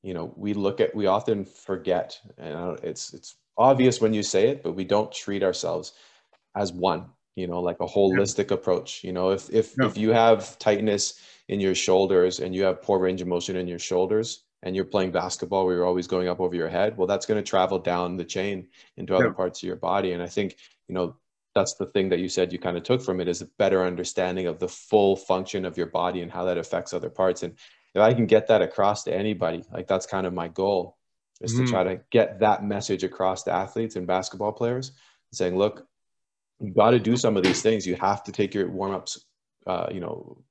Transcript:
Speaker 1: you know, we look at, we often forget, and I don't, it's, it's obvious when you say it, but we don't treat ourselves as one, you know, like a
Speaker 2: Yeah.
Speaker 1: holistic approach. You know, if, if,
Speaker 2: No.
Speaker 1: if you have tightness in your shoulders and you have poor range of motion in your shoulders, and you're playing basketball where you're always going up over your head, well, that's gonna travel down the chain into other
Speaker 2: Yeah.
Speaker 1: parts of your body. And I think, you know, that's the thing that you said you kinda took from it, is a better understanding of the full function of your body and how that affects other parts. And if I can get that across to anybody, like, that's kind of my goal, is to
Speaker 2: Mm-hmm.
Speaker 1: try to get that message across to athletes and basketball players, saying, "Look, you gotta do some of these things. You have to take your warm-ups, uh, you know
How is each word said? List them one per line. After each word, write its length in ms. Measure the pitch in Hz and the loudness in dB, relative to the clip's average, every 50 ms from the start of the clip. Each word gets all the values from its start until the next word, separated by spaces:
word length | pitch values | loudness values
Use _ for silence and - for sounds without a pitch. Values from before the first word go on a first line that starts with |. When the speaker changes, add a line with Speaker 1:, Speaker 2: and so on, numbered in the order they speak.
Speaker 1:
you 120 | - 98 90 | -10 -8 -8
know, 180 | 85 82 - - | -8 -8 -8 -10
we 200 | - 95 104 104 | -8 -4 -4 -2
look 260 | 104 98 98 98 - | 0 0 0 2 2
at, 140 | 107 - - | 0 0 2
we 100 | 107 101 | 0 2
often 400 | 95 95 107 - - 110 101 95 | 2 2 2 2 0 -2 -2 -2
forget, 760 | - _ - - - 95 90 - 95 87 80 78 - - - _ - - _ | -10 _ -18 -6 -6 -6 -4 0 0 0 0 -2 -4 -10 -20 _ -20 -20 _
and 180 | - 78 73 | -12 -10 -8
I 80 | 82 87 | -6 -6
don't, 200 | 90 82 - - | -6 -8 -6 -8
it's, 280 | - - - - - | -8 -8 -8 -12 -14
it's 240 | - - - - - _ _ _ _ - | -16 -18 -20 -20 -20 _ _ _ _ 4
obvious 420 | 113 131 135 123 127 127 117 - | 6 6 6 8 6 4 6 4
when 140 | 113 110 110 | 2 2 2
you 80 | 104 | 2
say 260 | 98 - - 95 101 123 | -2 2 2 4 4 4
it, 140 | 143 139 | 2 0
but 100 | - 85 | -6 -6
we 140 | 78 95 95 | -4 -4 -2
don't 260 | 90 101 104 110 107 | 0 2 0 0 -2
treat 300 | - - - - 101 98 | -8 -10 -8 -6 -2 0
ourselves 500 | 95 92 87 - - 85 85 82 78 - _ _ - _ _ _ _ _ _ _ _ _ _ | 0 0 0 -2 -4 -4 -4 -6 -6 -10 _ _ -20 _ _ _ _ _ _ _ _ _ _
as 180 | 95 101 95 | -4 -4 -4
one, 380 | 87 90 90 95 82 78 87 - _ _ _ _ _ | -4 0 0 0 0 0 -4 -12 _ _ _ _ _
you 100 | - 92 | -8 -6
know, 140 | 87 87 90 | -6 -4 -4
like 200 | 90 87 87 - | -4 -4 -4 -4
a 60 | 87 85 | -6 -2
Speaker 2:
Yeah. 20 | - | 2
Speaker 1:
holistic 560 | 101 101 95 92 95 98 95 - - 101 - | 4 4 4 4 2 0 0 0 -4 -2 0
approach. 520 | 98 - - - 90 80 - - - - - | -2 -2 0 0 0 0 -2 -8 -14 -12 -10
You 80 | 92 | -8
know, 180 | 90 90 92 92 | -4 -2 0 0
if, 200 | 98 95 - - | 0 0 -4 0
if, 240 | 78 113 110 - - | 0 0 0 0 -2
Speaker 2:
No. 120 | 131 131 110 | -2 -2 -2
Speaker 1:
if 100 | - 101 | 0 0
you 140 | 107 110 | 2 2
have 460 | 113 117 113 117 113 101 - - - _ | 4 6 6 6 6 4 2 -12 -14 _
tightness 640 | - 107 104 101 107 107 101 101 - - - - - - - _ _ - | 0 2 2 2 2 0 0 0 -2 -6 -8 -12 -20 -20 -20 _ _ -6
in 120 | 98 101 | -4 -2
your 140 | 98 95 92 | 0 0 0
shoulders 680 | - - - 92 92 98 92 95 90 90 92 90 - | 0 2 2 4 4 4 4 4 4 4 4 2 -2
and 140 | - 92 92 | -6 -4 -2
you 80 | 92 | 0
have 180 | 98 95 92 - | 0 0 0 -2
poor 180 | - - 101 92 | -2 0 0 2
range 220 | 92 92 92 92 | 2 0 0 -2
of 80 | 90 90 | -4 -2
motion 280 | 90 87 85 - 95 | -2 -2 -2 -4 -4
in 120 | 92 90 87 | -4 -4 -6
your 100 | 87 82 | -6 -8
shoulders, 680 | - - 92 90 92 95 107 107 113 117 - - _ _ _ _ | -6 -2 0 0 2 2 0 -2 -2 -4 -8 -14 _ _ _ _
and 120 | - 92 92 | -10 -6 -4
you're 120 | 95 92 | -4 -4
playing 240 | - - 101 92 92 | -2 0 0 0 0
basketball 560 | 85 90 87 90 - - - 87 101 95 95 | -2 -2 -2 -2 -6 -8 -6 -2 0 0 2
where 80 | 92 90 | 2 2
you're 100 | 87 90 | 2 0
always 220 | 90 90 92 87 | 0 0 -2 -2
going 200 | 87 95 90 90 | -2 -2 -2 0
up 140 | 90 90 90 | -2 -2 -2
over 160 | 92 90 87 | -2 -2 -2
your 140 | 87 82 78 | -2 -4 -2
head, 260 | 85 87 98 107 110 | 0 0 0 0 0
well, 100 | 113 92 | -2 -2
that's 200 | 92 101 95 - | 0 0 -2 0
gonna 160 | - 110 104 | 0 -2 -2
travel 360 | 98 - - 95 92 92 95 92 | 0 0 2 2 2 2 0 -2
down 380 | - - 87 90 90 87 90 | -2 -2 -2 0 -2 -4 -4
the 80 | 92 85 | -6 -8
chain 420 | - - 98 92 101 101 92 87 _ _ _ - _ _ | -6 -4 -4 -4 -4 -4 -6 -10 _ _ _ -20 _ _
into 180 | - 90 90 95 | -14 -6 0 2
other 140 | 92 123 110 | 2 2 2
Speaker 2:
Yeah. 60 | 92 | 2
Speaker 1:
parts 280 | - 92 90 - - | -2 -4 -4 -4 -6
of 40 | - | -8
your 100 | 90 90 | -8 -8
body. 360 | - - 87 92 101 92 92 | -6 -4 -2 0 0 0 -2
And 100 | 90 87 | -2 -4
I 40 | 90 | -6
think, 300 | 87 - 107 101 95 - _ - _ _ _ _ _ | -4 -4 -4 -4 -4 -6 _ -20 _ _ _ _ _
you 60 | 92 | -4
know, 220 | 92 87 85 - _ _ _ _ _ _ _ _ | -2 -2 -4 -4 _ _ _ _ _ _ _ _
that's 200 | 101 95 95 - | 0 0 0 -2
the 100 | _ 98 | _ -8
thing 240 | - _ 101 95 95 | -2 _ -2 0 2
that 100 | 92 85 | 0 0
you 120 | 92 87 | -2 -2
said 200 | - 92 90 85 | 0 0 -2 -2
you 80 | 90 87 | -2 -6
kinda 220 | - 92 87 87 | -6 -4 -4 -4
took 220 | - - 127 127 | 0 0 -2 0
from 180 | 131 - 92 90 | 0 -2 -2 -2
it, 80 | 90 87 | -2 -2
is 140 | 87 85 | -4 -4
a 40 | 98 - _ _ | -8 -14 _ _
better 260 | 104 95 95 92 92 | 2 4 4 4 2
understanding 600 | 90 90 87 87 - - - 92 90 90 92 90 | 0 -2 -4 -6 -6 -2 -2 -2 -2 -2 -2 -4
of 120 | 87 87 85 | -4 -4 -4
the 80 | 92 87 | -6 -6
full 480 | - - - - - 107 101 98 98 | -6 -12 -6 2 4 4 6 6 4
function 500 | - - - 92 92 95 - - 98 92 | 2 0 -2 -2 -2 -2 -4 -6 -6 -6
of 100 | 90 82 | -4 -4
your 120 | - 85 80 | -4 -6 -4
body 340 | - 87 87 90 90 92 | -2 -2 -2 -2 -2 -4
and 100 | 87 85 | -8 -8
how 140 | - 90 87 | -6 -4 -2
that 100 | 92 90 | -2 -2
affects 380 | 85 80 - - 87 92 - - | -2 -4 -4 -4 -6 -4 -4 -8
other 160 | 87 78 - | -8 -8 -8
parts. 320 | - - 95 95 90 - | -2 0 2 2 2 0
And 160 | - 87 87 _ - - _ _ _ _ _ | -6 -10 -10 _ -20 -20 _ _ _ _ _
if 60 | 95 | 4
I 140 | 104 113 123 | 6 6 6
can 100 | 117 113 | 4 4
get 220 | 95 110 107 104 | 6 6 4 6
that 160 | - 113 104 | 6 4 4
across 420 | 92 - - - 98 101 104 - - | 4 2 2 2 2 2 2 0 -4
to 100 | - - | -4 -4
anybody, 500 | 92 101 107 107 - 92 82 82 85 - _ | -2 -2 -2 -2 -2 -2 -4 -4 -4 -10 _
like, 160 | 87 - 90 | -12 -12 -4
that's 200 | - 98 92 - | -2 -2 -2 -2
kind 200 | - - 95 92 | -4 -4 -4 -2
of 60 | 90 | -2
my 160 | 90 87 82 85 | -4 -4 -6 -6
goal, 480 | 82 - 95 98 101 92 90 90 _ _ _ _ _ _ _ _ _ _ | -4 -2 0 0 0 0 -2 -4 _ _ _ _ _ _ _ _ _ _
is 120 | - 113 113 | -8 -4 0
to 60 | 123 | 0
Speaker 2:
Mm-hmm. 80 | 127 123 | 0 0
Speaker 1:
try 140 | 117 92 90 | 2 0 0
to 160 | 92 92 - _ _ | 0 -2 -6 _ _
get 300 | - 117 107 - 101 95 | 4 4 4 4 2 2
that 240 | 110 107 101 - 101 | 4 4 4 2 0
message 400 | 101 101 98 95 - 98 90 95 | -4 -4 -4 -2 -4 -2 -2 -2
across 380 | 92 - - 95 92 92 92 | -6 -4 -2 -2 -2 -2 -2
to 100 | - 90 | -4 -2
athletes 440 | 87 90 98 - - 113 117 110 - | -2 -2 -2 -2 -4 -4 -4 -4 -4
and 100 | 101 90 | -8 -4
basketball 460 | 85 92 95 92 - - 95 104 104 | -2 -2 -2 -2 -4 -8 -4 -4 -4
players, 400 | 107 - 120 117 123 127 131 131 - _ _ _ _ _ _ _ | -2 -2 -2 -2 -2 -4 -6 -10 -14 _ _ _ _ _ _ _
saying, 280 | - - - 90 90 92 | -6 -2 -2 0 2 2
"Look, 280 | 101 107 104 - - _ _ _ _ _ _ _ _ _ _ _ _ _ _ _ | 0 0 0 -6 -20 _ _ _ _ _ _ _ _ _ _ _ _ _ _ _
you 140 | 107 101 | -10 -2
gotta 260 | 90 110 104 113 123 120 | 4 6 6 8 6 6
do 200 | 98 107 120 123 | 4 2 2 4
some 180 | - 117 107 | 2 2 2
of 60 | 98 | 4
these 180 | 90 95 90 - | 4 4 2 4
things. 260 | - 110 113 104 90 | 2 2 2 2 0
You 100 | 90 87 | -2 -2
have 280 | - 92 98 101 101 - | 0 2 0 0 0 -4
to 80 | - | -10
take 220 | 98 - 104 98 - | -2 -2 -2 0 0
your 160 | 107 95 87 | -2 -2 -2
warm-ups, 560 | 87 95 101 98 98 90 - - - - _ _ _ _ _ _ _ _ _ | -2 -4 -4 -4 -4 -6 -6 -10 -14 -14 _ _ _ _ _ _ _ _ _
uh, 220 | 92 92 87 - - | -4 -4 -2 -2 -4
you 80 | - 95 | -6 -6
know 420 | - - - - - - - _ _ _ | -6 -8 -8 -10 -12 -16 -20 _ _ _